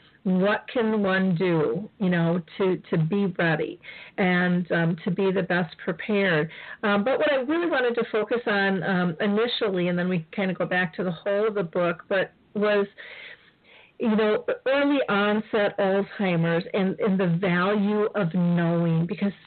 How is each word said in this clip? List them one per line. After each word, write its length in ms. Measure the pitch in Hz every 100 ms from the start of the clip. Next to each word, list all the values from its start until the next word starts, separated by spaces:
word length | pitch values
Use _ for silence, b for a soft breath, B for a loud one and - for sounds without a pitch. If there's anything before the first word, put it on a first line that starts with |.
| B B 196
what 380 | 185 202 214 -
can 300 | 262 220 220
one 320 | 196 190 190
do, 520 | 165 185 165 135 120 214 -
you 100 | 185
know, 320 | 175 165 180 160 -
to, 220 | 190 170 -
to 80 | 175
be 300 | 160 202 196 -
ready 400 | 170 156 156 - B B B -
and, 560 | 185 180 180 180 175
um, 240 | 170 165 165
to 60 | 208
be 200 | 175 190
the 120 | 190
best 340 | 170 180 165 -
prepared. 680 | - 180 - 202 196 156 160 B B B
Um, 220 | 214 208
but 140 | 226 269
what 120 | 302
I 120 | 269
really 280 | 254 339 339
wanted 240 | 269 247 226
to 80 | 220
focus 300 | 214 214 233 233
on, 360 | 202 196 190
um, 320 | - 185 180 165
initially, 680 | 208 208 233 - 220 185 175
and 100 | 175
then 100 | 180
we 180 | 180 160
kind 160 | - 190
of 60 | 170
go 80 |
back 300 | 170 180 175
to 100 | -
the 60 | 180
whole 380 | 165 202 202 220
of 60 | 208
the 60 |
book, 420 | 170 185 175 170 -
but 240 | 190 - - _
was, 320 | 214 208 208 202 - B B B B B _ B B B -
you 160 | 233 214
know, 300 | 214 214 - - -
early 340 | 277 285 285 247
onset 680 | 202 208 214 - 226 202 -
Alzheimer's 880 | 196 196 196 - 190 170 165 170 -
and, 260 | 214 190 -
and 200 | 214 190
the 160 | 185 170
value 680 | 196 175 190 208 202 214 214
of 180 | 208 175
knowing, 720 | 180 175 175 170 170 170 165
because 280 | 170 - 202 -